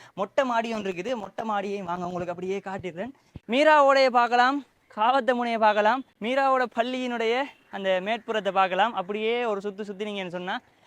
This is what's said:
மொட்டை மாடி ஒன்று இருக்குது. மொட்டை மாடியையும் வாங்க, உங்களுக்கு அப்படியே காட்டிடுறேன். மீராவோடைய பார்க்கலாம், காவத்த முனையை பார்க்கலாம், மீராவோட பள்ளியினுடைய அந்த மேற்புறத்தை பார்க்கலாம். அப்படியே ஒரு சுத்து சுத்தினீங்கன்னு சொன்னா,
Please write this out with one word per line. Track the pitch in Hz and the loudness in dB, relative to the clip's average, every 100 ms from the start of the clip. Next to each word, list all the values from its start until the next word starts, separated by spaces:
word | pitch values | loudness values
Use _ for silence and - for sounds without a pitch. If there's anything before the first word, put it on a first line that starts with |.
| - | -14
மொட்டை | - 202 - 254 | -8 -4 0 0
மாடி | 226 226 | 0 -2
ஒன்று | 220 196 | -4 -6
இருக்குது. | 175 202 247 | -6 -6 -6
மொட்டை | - - 226 | -8 -8 -4
மாடியையும் | 202 202 202 | -4 -4 -6
வாங்க, | 180 180 175 | -6 -6 -4
உங்களுக்கு | 180 175 | -4 -6
அப்படியே | 170 185 196 | -6 -6 -6
காட்டிடுறேன். | 196 196 175 160 233 - _ - - | -6 -8 -8 -8 -10 -12 _ -18 -2
மீராவோடைய | 247 311 302 277 269 262 | 2 6 6 6 6 4
பார்க்கலாம், | 240 240 240 247 285 - _ _ 214 | 4 4 4 4 2 -6 _ _ -2
காவத்த | 226 269 233 | 2 2 2
முனையை | 240 240 226 | 0 0 2
பார்க்கலாம், | 214 208 208 262 - _ | 4 4 2 0 -4 _
மீராவோட | 214 269 269 262 240 233 | -4 0 2 2 2 -2
பள்ளியினுடைய | 240 254 254 233 226 240 285 - _ | -2 -4 -4 -2 0 0 -2 -10 _
அந்த | 196 190 185 | -6 -2 0
மேற்புறத்தை | 190 233 226 220 196 | -2 -6 -4 -4 0
பார்க்கலாம். | 185 190 185 226 | 2 2 2 0
அப்படியே | 202 185 208 220 240 240 | 0 -6 -4 -2 0 -2
ஒரு | 202 | -2
சுத்து | 208 196 208 | -6 -8 -10
சுத்தினீங்கன்னு | 190 208 202 180 180 | -8 -8 -6 -6 -8
சொன்னா, | 180 240 - _ | -6 -8 -10 _